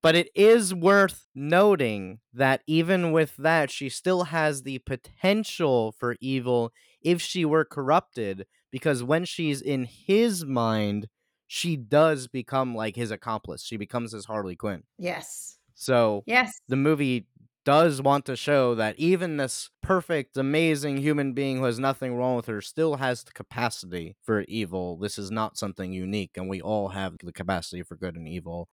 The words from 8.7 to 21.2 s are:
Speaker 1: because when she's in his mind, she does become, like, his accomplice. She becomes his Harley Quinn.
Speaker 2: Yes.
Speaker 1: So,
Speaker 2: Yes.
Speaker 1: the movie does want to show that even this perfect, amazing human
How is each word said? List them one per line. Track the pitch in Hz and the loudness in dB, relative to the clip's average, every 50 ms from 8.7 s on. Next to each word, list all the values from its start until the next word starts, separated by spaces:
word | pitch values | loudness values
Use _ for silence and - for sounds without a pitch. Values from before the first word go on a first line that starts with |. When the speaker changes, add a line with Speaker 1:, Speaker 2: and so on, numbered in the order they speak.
Speaker 1:
because | - 131 - 160 143 123 | -12 -4 0 0 0 0
when | 120 123 151 165 180 | 0 0 0 0 0
she's | 170 - - 165 151 143 135 | -4 -6 -4 -2 -2 -2 -2
in | - 139 143 131 127 | -2 -2 -2 -2 -2
his | 120 - _ _ - 190 214 233 240 202 175 165 | -6 -10 _ _ 2 4 4 4 2 0 -2 -4
mind, | 139 135 120 117 113 110 107 104 104 101 104 104 110 _ _ _ _ _ _ _ | -2 0 0 2 2 2 0 0 -2 -2 -4 -8 -12 _ _ _ _ _ _ _
she | _ - - - 175 160 | _ -8 -6 -2 -2 -4
does | 143 120 101 143 147 156 160 156 139 127 123 | -4 -4 2 4 6 6 6 4 0 -6 -8
become, | - 131 117 - 135 135 131 127 120 | -8 -8 -8 -2 -2 -2 -2 -2 -2
like, | 110 110 110 98 | -4 -4 -4 -2
his | 117 120 107 | -4 -4 -4
accomplice. | 110 98 - 120 113 107 _ - 78 - | -4 -8 -6 -6 -6 -6 _ -10 -12 -12
She | - - 113 104 | -10 -10 -8 -10
becomes | 104 - - 123 117 110 | -10 -6 -6 -6 -6 -6
his | 107 107 95 | -10 -14 -12
Harley | - 110 107 101 92 87 | -8 -6 -6 -6 -6 -8
Quinn. | - - 104 98 - - _ _ - | -6 -6 -6 -6 -6 -12 _ _ -8
Speaker 2:
Yes. | 180 175 175 - - - - - - - - _ _ _ _ | -8 -8 -6 -8 -12 -14 -16 -16 -16 -18 -20 _ _ _ _
Speaker 1:
So, | _ - - 127 120 117 110 107 101 104 | _ -2 2 4 4 4 4 2 -2 -4
Speaker 2:
Yes. | - 147 151 - - - - _ - | 0 2 2 2 0 -6 -18 _ -4
Speaker 1:
the | 127 | -2
movie | 135 139 151 160 143 147 131 127 120 98 _ _ _ _ _ _ _ _ | 2 2 2 2 2 2 0 0 -2 -4 _ _ _ _ _ _ _ _
does | 139 143 151 165 170 143 135 | 4 4 6 6 4 2 2
want | 131 139 139 143 135 | 2 2 2 2 0
to | - 131 | -4 -8
show | 117 - - 147 139 131 123 120 | -6 -2 2 2 4 4 2 2
that | 110 110 107 104 - | 0 0 -2 -2 0
even | 156 170 190 175 180 175 156 143 | 0 0 2 0 0 -4 -4 -4
this | 135 131 - - - - _ _ | -4 -4 -6 -10 -12 -14 _ _
perfect, | - - 190 185 170 - 170 151 131 _ _ | -2 0 0 0 2 0 -2 -2 -2 _ _
amazing | 135 135 135 147 156 165 160 156 143 143 147 139 139 | -2 0 2 2 2 4 2 2 0 -2 -4 -4 -2
human | 139 151 151 147 | 0 0 0 2